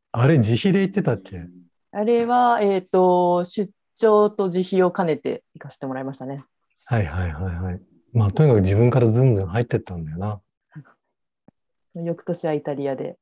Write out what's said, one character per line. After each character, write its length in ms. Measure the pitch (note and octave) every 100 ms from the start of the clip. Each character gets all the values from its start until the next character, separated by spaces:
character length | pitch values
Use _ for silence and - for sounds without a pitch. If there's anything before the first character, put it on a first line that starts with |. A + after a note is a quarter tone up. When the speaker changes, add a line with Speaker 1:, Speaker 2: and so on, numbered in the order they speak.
| _
Speaker 1:
あ 140 | A#2+ B2
れ、 120 | D#3+
自 160 | G#2+
費 180 | A#2 G3
で 100 | F#3+
行 80 | G3
っ 40 |
て 80 | G3+
た 120 | -
っ 80 | G#2+
け？ 240 | - F2 F2 F2 _ _ _
Speaker 2:
あ 120 | G#3
れ 220 | G#3+ A#3 A#3
は、 340 | B3 A#3+ A#3
え 180 | G3+ F#3+
っ 80 | F#3
と、 580 | F#3 F#3 F3+ F3 F3
出 280 | F3+ - G3+ _ _
張 340 | - A3 G#3 G#3
と 180 | G#3 G3
自 140 | F3+
費 220 | F#3 F#3+
を 100 | F3+
兼 140 | F3+ F3
ね 100 | C#3+
て 260 | B2+ B2 _
行 80 | -
か 80 | C#3
せ 80 | -
て 80 | C3+
も 80 |
ら 80 | C3
い 20 |
ま 80 | C3+
し 60 | C#3
た 80 | B2+
ね。 100 | C#3 - _ _ _ -
Speaker 1:
は 140 | A#2
い 60 | E2
は 200 | E2+ F2+
い 60 |
は 180 | D2+ F#2
い 40 |
は 180 | E2+ F#2
い。 80 | F2+ _ _ _
ま 140 | A#2+ G2+
あ、 40 |
と 120 | G2
に 80 | D#3
か 60 | A2
く 40 |
自 160 | F#2 G2+
分 140 | A#2+
か 100 | B2+
ら 80 | A#2
ず 140 | A2+
ん 100 | C3
ず 80 | G#2
ん 40 | F#2+
入 160 | G#2+
っ 20 |
て 140 | A#2 -
っ 20 |
た 160 | - F2
ん 80 |
だ 80 | D#2
よ 60 | D#2+
な。 220 | G2+ G#2 _ _ _ D#3 - _ _ _ _ _ _ _ _ _ _
Speaker 2:
そ 80 | F3
の 40 |
翌 180 | E3+ E3
年 200 | - E3+ E3
は 60 |
イ 100 | D3+
タ 120 | D3+
リ 140 | C#3 C#3
ア 80 | C3
で 200 | D3 -